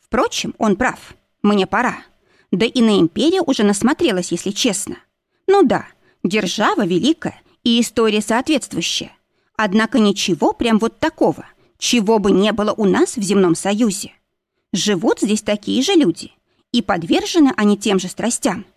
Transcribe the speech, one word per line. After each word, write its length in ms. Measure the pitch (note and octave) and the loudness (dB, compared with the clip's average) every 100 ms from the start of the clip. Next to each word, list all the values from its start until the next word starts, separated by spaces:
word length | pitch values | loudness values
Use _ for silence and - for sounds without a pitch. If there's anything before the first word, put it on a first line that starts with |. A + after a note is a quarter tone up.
Впрочем, 540 | _ A3 A4+ - - - | _ -2 -2 -2 -8 -4
он 180 | G#3+ G3 | -2 0
прав. 380 | B3+ - - - _ _ | -2 -4 -16 -20 _ _
Мне 240 | G#3 G#3 F#3 | 0 0 0
пора. 320 | G3+ B3 - - _ _ _ _ | -2 -2 -6 -16 _ _ _ _
Да 160 | F#3 A#3 | -2 0
и 160 | C4 | 2
на 160 | A3+ G3+ | 2 4
Империю 440 | E3 - C4+ F#4+ E4+ | 2 2 0 0 0
уже 160 | C4 | 0
насмотрелась, 720 | G#3+ G3+ A#3 D4 E4+ F#3 F3+ | 0 2 0 0 0 -2 -4
если 180 | E3+ - | -6 -6
честно. 460 | G3 C4 F#3 - - _ _ _ _ - | -4 -2 -2 -8 -14 _ _ _ _ 2
Ну 160 | G4 | 4
да, 240 | D4 F#3 - _ _ _ | 4 2 -4 _ _ _
держава 640 | - G#3 - - A3 G4 | -4 -2 -4 -2 -2 0
великая 560 | G3 F3 A3 E4 - - _ _ | 0 0 0 -2 -4 -12 _ _
и 160 | - A#3 | -2 0
история 400 | A#3+ - A3 G#3 | 0 0 0 0
соответствующая. 920 | G#3 A3+ C4 D4 - - E3 - - _ _ _ _ - | -2 -4 0 -2 -2 -6 -6 -6 -8 _ _ _ _ -4
Однако 420 | G#3+ G3 A3 B3 | -2 0 0 2
ничего 540 | G#3 - - E3 - | 2 2 -2 0 0
прям 260 | - A#3 A3 | 0 0 2
вот 200 | A3 - | 0 -2
такого, 480 | D#4 - G#3+ - - _ _ _ | -6 0 0 0 -10 _ _ _
чего 400 | - B3 G3+ A3+ | -2 -2 2 2
бы 120 | G3+ | 4
не 220 | F#3+ G#3 | 2 2
было 200 | G#3 G#3 | 0 -2
у 120 | G3+ | 0
нас 320 | G#3 F#3+ F4+ - | 0 2 0 -2
в 60 | |
Земном 320 | F#3+ G3 F3+ | 0 2 2
Союзе. 580 | E3 F#3+ G#3 A#3 F#3 - _ _ _ _ _ _ | 2 -2 0 0 -2 -10 _ _ _ _ _ _
Живут 480 | F#3 F3 G3 A3+ A#4 | -4 -2 0 0 0
здесь 220 | G#3+ G#3+ | 0 -2
такие 400 | - G#3 - G3+ | -2 -4 -2 -2
же 120 | C4+ | 2
люди, 380 | G4 A3+ E3 - _ _ _ _ | 2 2 0 -8 _ _ _ _
и 100 | A#3+ | -4
подвержены 680 | - F#3 E3 E4+ G4+ F4 C#4 - | -2 -4 0 -2 0 4 4 4
они 220 | G#3 G3+ | 2 2
тем 200 | A3 G3 | 0 0
же 100 | F3+ | -2
страстям. 580 | - G3+ - C4 G3+ G3 | -6 -4 -2 -4 -6 -10